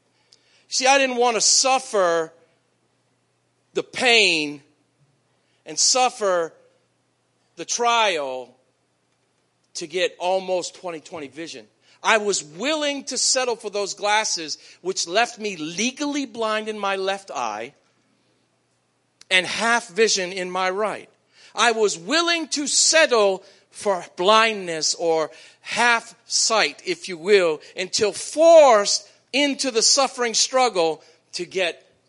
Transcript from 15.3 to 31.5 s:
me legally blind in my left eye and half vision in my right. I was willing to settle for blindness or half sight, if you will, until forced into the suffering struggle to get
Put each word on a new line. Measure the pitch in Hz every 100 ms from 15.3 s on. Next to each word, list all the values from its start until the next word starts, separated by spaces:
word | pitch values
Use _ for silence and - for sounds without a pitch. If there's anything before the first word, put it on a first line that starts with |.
| 196
me | 214 175
legally | 151 175 233 262 294 285 262
blind | 226 220 214 214
in | 214
my | 202 196
left | 190 196 -
eye | 139 117 104 120 - _ _ _ _ _ _ _ _ _ _ _ _ _ _ -
and | 185
half | 170 - 226 233 -
vision | 175 220 196 180
in | 190 180
my | 185 185
right. | 190 214 131 - _ _ _ -
I | - 233
was | 226 208 165
willing | 170 311 339 339 320
to | 277 285
settle | - - 320 294 233 202 185 - - _
for | - 208 180 - -
blindness | 180 220 226 208 180 160 147
or | - 170 160 151 - - _
half | - 202 240 233 - - _
sight, | - - 220 156 143 180
if | 175 -
you | 170
will, | 175 202 175 156 - -
until | 185 - 202
forced | 165 - 294 330 330 285 214 202 - - _ _
into | 262 285 269 269
the | 220
suffering | 208 - 262 - 240
struggle | 208 - 254 247 185 165 156 - _ _
to | -
get | 170